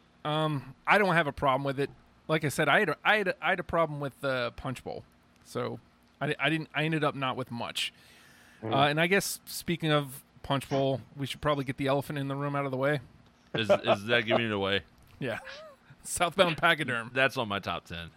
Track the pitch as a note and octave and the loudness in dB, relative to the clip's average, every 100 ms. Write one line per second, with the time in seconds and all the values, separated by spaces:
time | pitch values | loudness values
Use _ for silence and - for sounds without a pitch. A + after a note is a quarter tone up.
0 | _ _ D3+ D3+ D#3 D3 B2+ - - F#3 | _ _ -4 0 0 -2 -6 -8 4 4
1 | G3 E3 D3+ - C#3+ C3 C#3 C3+ C#3 - | 6 4 2 0 2 2 0 -2 -4 -6
2 | _ _ - D#3+ D#3 - D3+ D#3+ G#3 - | _ _ -2 0 0 0 4 4 4 0
3 | F3 G#3 F#3+ - D#3 F#3 - E3+ D#3+ D3 | 2 2 2 -2 0 -2 0 0 0 -2
4 | C#3+ - C#3 C3 A#2+ - C#3 B2+ - A#1+ | -8 -4 -2 0 -2 -4 -8 -8 -8 -12
5 | - _ _ _ - A#2+ A#2+ A#2 - _ | -14 _ _ _ -10 -6 -4 -6 -14 _
6 | _ - C#3 D3+ C#3 D#3+ D3+ C#3 D#3 D#3+ | _ -6 -4 0 0 0 -2 -2 0 0
7 | D3 C3 C3 A#2+ C3 A#2 G2+ - - - | 0 -2 -4 -4 -6 -6 -8 -6 -6 -8
8 | - - - - - - A2 C3+ C#3+ D3 | -20 -20 -20 -20 -20 -12 -2 2 2 2
9 | E3+ G3 - - - - - E3 D#3+ D3+ | 2 2 0 -6 -10 -10 -4 -2 2 2
10 | C#3+ C3 - - - C#3 - C#3 C3+ C3 | 0 -10 -20 -14 -4 -4 0 0 2 0
11 | - - C#3 - D3 D3 B2+ C#3 C3+ C#3 | -6 -8 -8 -4 -2 0 -2 -2 0 0
12 | - D3 C#3 C#3 C#3+ C#3+ C#3 C3 C#3 D3 | 0 -4 -4 -4 -4 -2 -2 0 0 0
13 | - - - _ _ A2 A2 G2+ A#2+ G#2+ | -4 -20 -20 _ _ -2 2 2 2 0
14 | G2+ A#2+ A2 A2+ A#2 G#2 G2 G2 - _ | 2 2 2 0 2 0 0 0 -2 _
15 | - - C3 G#2+ - C#5 D#5 C#5 _ - | -20 -10 -8 -6 -10 -18 -18 -20 _ -18
16 | - - F3 E3 F3+ D#3 E3+ D#3+ C#3+ A#2+ | -8 -2 0 4 2 4 2 2 0 -4
17 | A2+ B2 C3+ C3+ A2+ G2+ F#2 E2+ - E2+ | -4 2 2 2 -2 -2 -4 -6 -6 -12
18 | E2 | -12